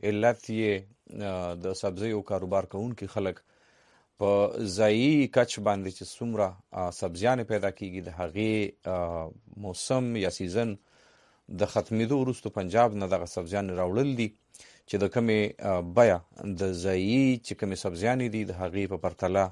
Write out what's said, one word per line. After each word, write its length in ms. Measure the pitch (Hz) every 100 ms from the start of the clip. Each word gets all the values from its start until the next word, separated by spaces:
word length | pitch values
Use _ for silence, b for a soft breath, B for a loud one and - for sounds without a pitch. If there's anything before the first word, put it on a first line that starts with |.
| 104
علت 320 | 104 113 113 -
یې، 220 | 110 110 98
آ، 720 | 98 _ _ - 101 92 87 87
د 120 | 92 95
سبزیو 400 | 101 90 110 107 101
کاروبار 360 | 95 92 98 92
کوونکي 340 | 98 117 117 98
خلک 220 | - 95 90 _ b b b b b b _
په 120 | 101 101 101 - 107 92
ځایي 520 | 107 107 135 151 131 -
کچ 160 | 120 - 107
باندې 240 | 101 95 -
چې 80 | 110 -
څومره، 320 | 120 110 95 92 _ -
آ، 100 | 90 -
سبزیانې 440 | 95 85 113 127 110
پیدا 180 | 107 98 87
کیږي، 220 | 98 92 87
د 20 | 80
هغې، 340 | 87 87 110 110 101 - -
آ، 20 | 92 85 85 80 - - 101
موسم 400 | 101 92 - 131 123 117
یا 60 | 92 -
سیزن 380 | 92 95 117 101 b b b b b b - -
د 20 | 104
ختمېدو 440 | 113 104 110 113 139
وروسته 380 | 127 123 107 104
پنجاب 420 | 92 101 120 104
نه 40 | 95
دغه 120 | 92 87 -
سبزیانې 360 | 85 101 98 90
راوړل 300 | 90 101 139 127
دي 80 | 110 - _ B B B _
چې 80 | 101
د 20 | 98
کمې، 260 | 127 117 107 104 - 104
آ، 100 | 92
بیه 380 | 87 90 117 87 - - 101 90
د 20 | 95 90
ځایي 420 | 92 92 95 123 135 123 -
چې 60 | 104
کمې 160 | 101 95
سبزیانې 440 | 101 85 107 127 123
دي، 80 | 110
د 80 | 101 90
هغې 220 | 92 92 95
په 40 | 92
پرتله 400 | 95 87 92 95 95